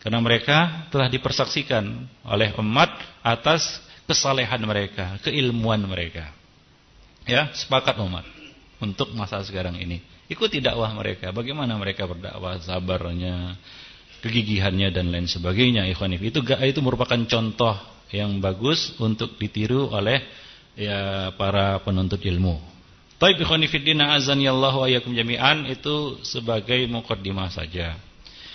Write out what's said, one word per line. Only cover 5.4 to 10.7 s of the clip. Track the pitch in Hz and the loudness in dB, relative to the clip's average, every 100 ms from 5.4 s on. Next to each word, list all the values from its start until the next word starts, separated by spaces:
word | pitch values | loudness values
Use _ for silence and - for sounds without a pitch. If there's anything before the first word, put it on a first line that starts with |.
| 127 117 113 107 | 0 2 2 2
mereka. | 101 92 82 85 76 - _ _ _ _ _ - - - - | 0 -4 -6 -8 -12 -16 _ _ _ _ _ -20 -20 -14 0
Ya, | 127 147 | 0 0
sepakat | - - 131 135 113 | -4 0 2 2 0
umat | 95 90 - - - - - - | -2 -4 -10 -18 -20 -20 -20 -8
untuk | 104 95 101 | -6 -4 -4
masa | 110 98 101 | -4 -6 -6
sekarang | 95 95 90 87 | -6 -6 -6 -6
ini. | 87 87 - - | -6 -8 -10 -20
Ikuti | - - 220 165 | -12 -2 -2 0
dakwah | 123 | 0